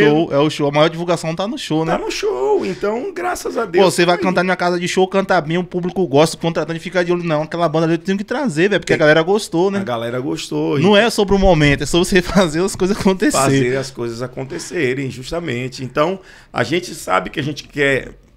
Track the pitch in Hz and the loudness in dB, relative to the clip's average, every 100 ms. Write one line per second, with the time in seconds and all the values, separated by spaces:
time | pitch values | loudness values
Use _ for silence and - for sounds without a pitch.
0 | 147 151 165 139 151 - 143 147 160 165 | 4 4 2 0 0 0 0 2 2 0
1 | 175 165 160 165 202 285 - 156 160 - | -4 -2 -4 -6 -6 -6 -4 -2 0 -2
2 | 427 - 415 - 415 392 202 175 208 226 | -4 -4 -4 -2 0 0 -2 -4 -4 -4
3 | 392 339 359 - - 262 208 175 185 180 | -6 -6 -6 -6 -6 -6 0 4 4 4
4 | 175 175 185 180 185 175 175 180 175 190 | 2 2 2 0 0 0 0 -2 -2 0
5 | 185 196 196 180 151 175 170 180 175 196 | 0 0 2 0 0 -2 -2 -4 -4 -2
6 | 165 139 160 - 165 165 151 165 180 180 | 2 4 2 0 -4 -2 -4 -6 -4 -2
7 | 175 175 170 151 156 170 170 160 160 165 | 0 0 0 -2 -2 -2 0 2 2 0
8 | 190 196 202 247 262 147 196 190 - - | 0 -2 -2 -2 -2 2 2 2 0 4
9 | 151 156 160 208 - 165 196 196 196 117 | 4 4 4 0 0 0 0 0 -4 -4
10 | 117 127 143 160 - 147 160 147 180 208 | -4 -4 -6 -6 -6 -4 -2 2 6 6
11 | 226 214 196 196 190 160 147 139 143 175 | 4 2 2 4 4 6 4 2 2 0
12 | 185 180 - 190 175 160 196 - 185 - | 2 2 2 2 2 2 -2 0 -2 2
13 | 196 190 285 139 135 135 123 135 131 - | 0 2 2 2 2 2 2 -2 -4 -8
14 | 120 117 127 131 131 170 - 180 127 131 | -8 -6 -8 -10 -10 -10 -8 -2 -2 -2
15 | 135 110 131 165 165 120 131 135 127 151 | -6 -8 -10 -8 -6 -6 -8 -10 -6 0
16 | 160 190 - - - - 123 175 - - | 0 -2 -10 -20 -8 -4 -2 -2 -4 -10
17 | - 185 185 - 147 135 - 139 139 131 | -2 -2 -2 -6 -6 -8 -8 -2 0 0
18 | - - _ | -4 -16 _